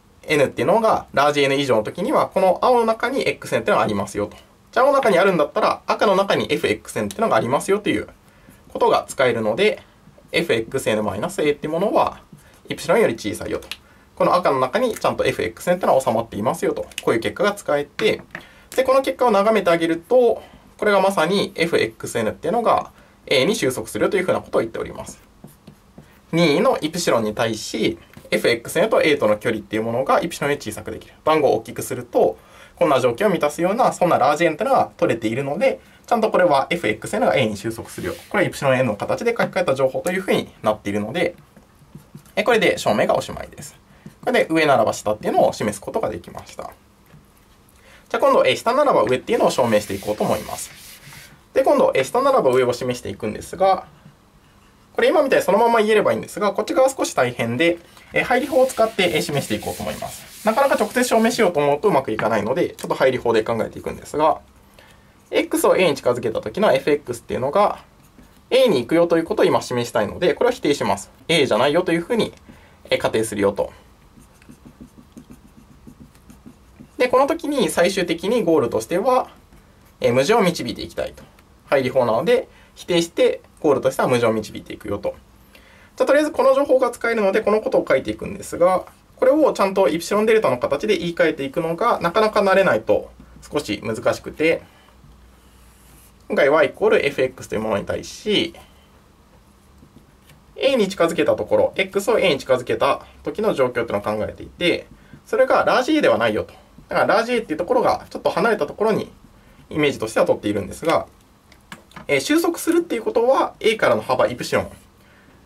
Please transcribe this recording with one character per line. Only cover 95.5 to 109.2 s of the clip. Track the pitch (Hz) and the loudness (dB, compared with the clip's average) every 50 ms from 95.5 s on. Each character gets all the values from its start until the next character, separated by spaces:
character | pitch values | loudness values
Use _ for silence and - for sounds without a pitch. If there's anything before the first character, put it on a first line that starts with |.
| _ - - - - _ - - - - - - _ _ - - | _ -20 -20 -20 -20 _ -20 -20 -20 -20 -20 -20 _ _ -10 -6
今 | - | 0
回 | - 151 135 | 2 2 4
Y | 151 160 147 | 4 4 2
イ | - | 2
コ | - - 190 | 0 0 0
ー | 220 | 2
ル | 233 - - | 2 2 2
エ | 143 | 0
フ | - - 131 | -2 -2 -2
エ | |
ッ | 131 - | -2 -4
ク | - 98 | -8 -12
ス | - | -8
と | - | -6
い | 107 | -6
う | |
も | 110 110 | -2 -2
の | 104 101 | -2 -2
に | - | -2
対 | - - - - | -4 -8 -8 -8
し、 | - - - - 214 202 - - - - - - - - _ _ _ _ - _ _ _ _ _ _ _ - _ _ _ _ _ _ - - - - _ - _ _ _ _ _ _ - _ _ _ - | -12 -16 -10 -6 -2 -2 -2 -2 -4 -8 -16 -20 -20 -20 _ _ _ _ -20 _ _ _ _ _ _ _ -20 _ _ _ _ _ _ -20 -20 -20 -20 _ -20 _ _ _ _ _ _ -20 _ _ _ -10
A | - - 269 277 | -2 0 0 2
に | 254 202 190 | 2 0 0
近 | - - 175 | 0 0 0
づ | 151 139 | 0 2
け | - 147 | 0 0
た | - 110 | 0 0
と | - 107 | -2 -2
こ | - 107 | -2 0
ろ、 | 101 92 - - | 2 2 0 0
X | - - - - 196 202 262 | -2 -6 -2 -2 -4 -2 0
を | 220 - | 0 2
A | - 185 | 2 2
に | 143 127 | 0 -2
近 | - - 127 | 0 0 -2
づ | 120 123 | -2 0
け | - 117 | -4 -2
た | 110 127 139 - - - - - - - | 0 0 0 0 -2 -6 -16 -20 -12 -12
時 | 151 147 - 220 | -10 -6 -2 -2
の | 208 156 | -2 0
状 | 131 131 | 2 0
況 | 123 | 0
っ | 123 | 0
て | 123 | -4
い | 110 | -4
う | - 110 | -2 -4
の | 98 | -4
を | - | -2
考 | 104 107 107 98 - | -4 -4 -4 -4 -6
え | - | -8
て | - - | -12 -16
い | |
て、 | - - - 170 156 - - - - - - - - - - _ | -18 -10 -2 0 0 0 0 -4 -12 -20 -20 -20 -20 -20 -20 _
そ | - - | -6 2
れ | 262 262 | 2 2
が | 262 - 185 139 | 4 4 2 2
ラ | 143 185 233 | 2 2 2
ー | 254 | 2
ジ | 277 311 | 2 2
A | 302 - | 2 4
で | 143 | 2
は | 113 101 | 2 2
な | 117 113 | 2 0
い | 107 | 0
よ | 95 87 | -2 -4
と。 | - - - - _ - - - - | -6 -12 -20 -20 _ -20 -20 -16 -6
だ | - | -2
か | 170 - | 0 0
ら | - 180 | 2 2
ラ | 214 226 | 0 2
ー | |
ジ | 233 247 | 0 -2
A | 226 | -4
っ | - | -2
て | - 156 | -4 -6
い | |
う | - | -6
と | 175 | -2
こ | - 170 | 0 0
ろ | 226 202 | 0 2
が | 139 - - - - | 0 0 -2 -4 -12
ち | - | -14
ょ | - | -4
っ | - | -4
と | 139 | -2
離 | - 170 185 233 | -2 0 0 0
れ | 214 | 0
た | - 151 | 0 -2
と | 147 - | -6 -4
こ | - 208 | -2 -2
ろ | 226 202 | 0 0
に | 135 - - - - | -2 -4 -8 -14 -20